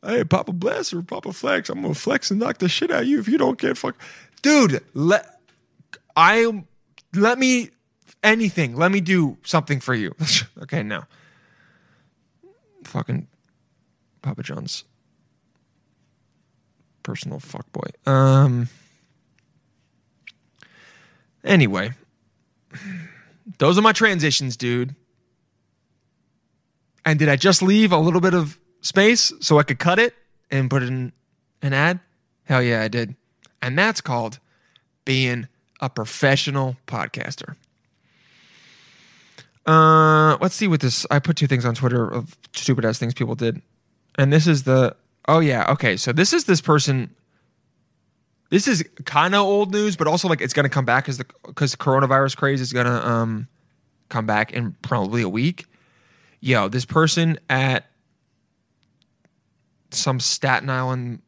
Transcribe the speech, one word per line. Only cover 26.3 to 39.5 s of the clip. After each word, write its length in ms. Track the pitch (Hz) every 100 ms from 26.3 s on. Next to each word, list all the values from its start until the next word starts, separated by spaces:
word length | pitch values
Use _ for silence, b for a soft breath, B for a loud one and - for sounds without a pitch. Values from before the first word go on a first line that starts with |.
| _ _ _ _ _ _ _ -
And 140 | 156
did 100 | 151
I 60 | 139
just 260 | 190 185
leave 300 | 185 208 220
a 60 | 175
little 220 | 160 180
bit 120 | 180
of 240 | 180 151 - _ _
space 500 | - 196 208 233 - -
so 200 | - 151
I 40 |
could 160 | - 131
cut 200 | 170 185
it 160 | 240 _ _ _ _
and 200 | 139 127
put 140 | 135
in 280 | 123 127 127 _ _ _ _ _
an 120 | 143
ad? 260 | 135 156 180 _ _ _ _ _
Hell 180 | 131
yeah, 180 | 123 117
I 60 | 110
did. 280 | 117 113 127 _ _ _ _
And 160 | 127 135
that's 240 | 208 220
called 380 | - 123 113 131 _ _ _ _ _ _ -
being 420 | 131 131 120 127 _ _ _
a 100 | 135
professional 880 | - 110 - 143 139 - 139 135 127 -
podcaster. 680 | 113 78 - - - - 156 _ _ _ _ b b b b b b b b b b b b b b b